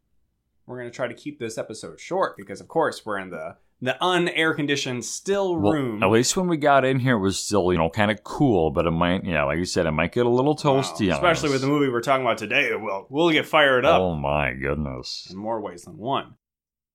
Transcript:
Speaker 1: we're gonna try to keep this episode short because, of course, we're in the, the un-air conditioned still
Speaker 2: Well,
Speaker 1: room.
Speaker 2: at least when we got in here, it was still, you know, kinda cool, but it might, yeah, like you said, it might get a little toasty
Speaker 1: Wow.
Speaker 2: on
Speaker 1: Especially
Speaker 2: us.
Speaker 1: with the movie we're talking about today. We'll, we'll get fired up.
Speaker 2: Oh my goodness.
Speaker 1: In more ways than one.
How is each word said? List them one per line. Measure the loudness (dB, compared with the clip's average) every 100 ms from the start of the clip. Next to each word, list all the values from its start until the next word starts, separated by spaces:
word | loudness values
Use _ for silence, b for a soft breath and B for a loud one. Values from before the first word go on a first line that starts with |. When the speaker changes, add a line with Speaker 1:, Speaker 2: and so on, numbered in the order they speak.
| _ _ _ _ _ _ -16
Speaker 1:
we're | -12
gonna | -12
try | -8 -8
to |
keep | -8 -14 -8
this | -8 -6
episode | -10 -12 -14 -14
short | -6 -2 -2 -4
because, | -14 -16
of | -4
course, | -2 0 -2 -6
we're | -8
in | -8
the, | -10 -12 -14 _ _
the | -6 -2
un-air | 0 2 0 0 0 0
conditioned | -2 -2 -2 -6 -8
still | -8 -4 -2 0 0
Speaker 2:
Well, | 2
Speaker 1:
room. | 2 -2 0
Speaker 2:
at | 4
least | 4 4 0
when | 0
we | 2
got | 4 6
in | 4 2
here, | 2 2
it |
was | 2 0
still, | 0 2 4
you | 4
know, | 2
kinda | 2 0 0
cool, | -6 0 2 4 2
but | 2 0
it |
might, | 2 0 0 0
yeah, | 0
like | 0 0
you | -2
said, | 0 0
it |
might | 0 0
get | 0 2
a |
little | 2 2 0
toasty | 2 2 0 0 0
Speaker 1:
Wow. | 2
Speaker 2:
on |
Speaker 1:
Especially | 2 2 0
Speaker 2:
us. |
Speaker 1:
with | 0
the | 0
movie | 2 2
we're | 0
talking | 0 0 0
about | -2
today. | 0 0 0 -2
We'll, | -6 -8 -6
we'll | 0 2
get | 2 2
fired | 4 4 4 4
up. | 4
Speaker 2:
Oh | 2 0
my | 0 0 0
goodness. | -2 -4 -2 -4 -8 -10 -12 -14
Speaker 1:
In | -10
more | -8 -6
ways | -8 -12
than | -18 -12
one. | -6 -4 -6 -16 _ _ _ _ _